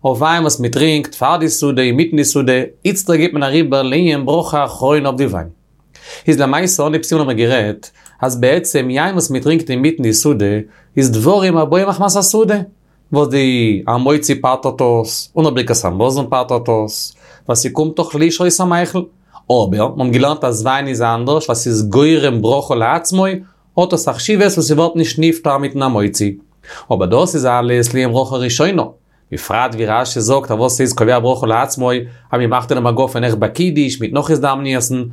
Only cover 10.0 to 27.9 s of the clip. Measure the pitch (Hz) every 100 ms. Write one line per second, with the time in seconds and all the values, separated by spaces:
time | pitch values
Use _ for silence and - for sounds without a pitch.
10 | 120 107 147 123 101 104 107 - _ -
11 | 131 110 120 202 190 165 151 180 196 190
12 | 196 196 190 214 220 208 180 _ _ _
13 | _ 139 143 139 131 127 113 101 92 120
14 | 127 151 147 139 127 131 135 123 127 117
15 | 110 - - - 160 127 117 117 92 90
16 | 123 135 123 131 123 123 120 110 107 -
17 | - - - - - 120 131 127 156 156
18 | 160 147 165 165 180 175 180 170 175 185
19 | 180 _ _ - _ 127 101 101 117 151
20 | 127 120 139 151 143 113 113 135 139 123
21 | 117 117 123 151 156 120 127 110 107 117
22 | 151 160 139 120 107 139 - 123 113 165
23 | 165 185 190 185 185 _ _ - 180 170
24 | - 120 - 214 202 190 139 151 165 165
25 | 160 - 160 165 151 139 139 135 135 113
26 | 104 101 104 98 _ _ - - - 104
27 | 92 117 180 151 127 123 120 123 120